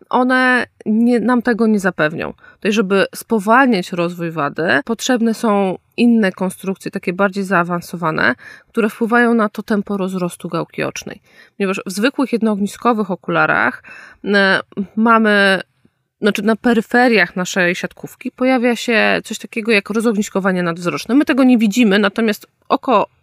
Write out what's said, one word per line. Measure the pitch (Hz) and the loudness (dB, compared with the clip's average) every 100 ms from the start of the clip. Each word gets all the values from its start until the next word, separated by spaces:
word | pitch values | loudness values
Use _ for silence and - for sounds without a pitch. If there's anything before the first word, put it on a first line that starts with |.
| - | -4
one | 240 254 254 254 254 - - - | 0 2 2 2 0 -2 -8 -2
nie, | 214 233 240 | 2 2 2
nam | 202 247 | 2 0
tego | 233 208 220 | 0 0 2
nie | 214 | 2
zapewnią. | 185 - 151 160 78 - - - | 0 -2 -2 -2 -10 -12 -20 -8
Tutaj, | 190 | -2
żeby | 214 190 196 180 - | 0 2 0 0 -4
spowalniać | - 226 196 233 269 202 180 | -4 -2 2 4 4 2 -2
rozwój | 175 175 175 170 | -4 -4 -4 -8
wady, | 160 143 156 165 254 285 | -4 -6 -4 -2 -2 -2
potrzebne | 226 - 254 226 | -4 -2 0 0
są | 220 233 202 196 170 _ - | 0 0 0 0 -4 _ 0
inne | 240 233 196 | 4 4 2
konstrukcje, | - 185 - 185 190 - | 0 -6 -6 -8 -8 -8
takie | 196 - | -8 -6
bardziej | 180 190 190 | -2 -2 -2
zaawansowane, | 190 190 175 175 175 175 170 156 101 254 - - _ | -2 0 0 -4 -6 -6 -4 0 0 -2 -8 -20 _
które | - 214 | -2 -2
wpływają | - 226 240 240 | -2 0 2 4
na | 233 214 | 2 0
to | - | -4
tempo | - 208 196 202 | -4 -4 -2 -4
rozrostu | 185 185 175 - 175 | -4 -4 -6 -6 -8
gałki | 165 156 - | -8 -8 -6
ocznej. | 139 - - - _ - - - | -6 -6 -14 -18 _ -20 -16 -6
Ponieważ | 196 196 - | -4 -4 -6
w | |
zwykłych | 185 240 - 269 | -2 -2 0 -2
jednoogniskowych | 233 220 208 202 - 240 226 190 | 0 0 -2 -4 -4 -2 0 -2
okularach, | 180 - 165 156 147 240 - - - - - 190 | -6 -4 0 2 2 0 -2 -12 -20 -20 -10 -2
e, | 202 196 185 - - 190 - | 2 2 0 -2 -8 -8 0
mamy, | 226 226 220 208 196 190 - _ _ _ _ - | 4 4 4 4 2 2 -4 _ _ _ _ -4
znaczy | 208 202 | -2 0
na | 202 226 | 0 0
peryferiach | 254 226 - 240 254 220 175 - | 2 0 2 2 4 4 0 -2
naszej | 180 - 175 180 | -4 0 0 -2
siatkówki | 180 - - - 254 | -6 -12 -20 -14 -12
pojawia | - 254 262 240 233 | -2 0 2 2 0
się | - 220 208 190 | 0 0 2 0
coś | - 220 | -4 -12
takiego | - - 214 | -10 -6 0
jak | 208 - | 0 0
rozogniskowanie | 214 226 202 208 190 190 185 | -2 0 0 -2 -2 -2 0
nadwzroczne. | 175 165 175 147 - 254 | -2 -4 -4 -4 0 2
My | 320 | 2
tego | 262 | 4
nie | 262 247 | 4 4
widzimy, | 220 220 233 196 | 2 2 4 4
natomiast | 202 214 220 208 - _ - | 2 0 -2 -4 -10 _ -4
oko | 254 - 214 165 _ | -2 2 0 0 _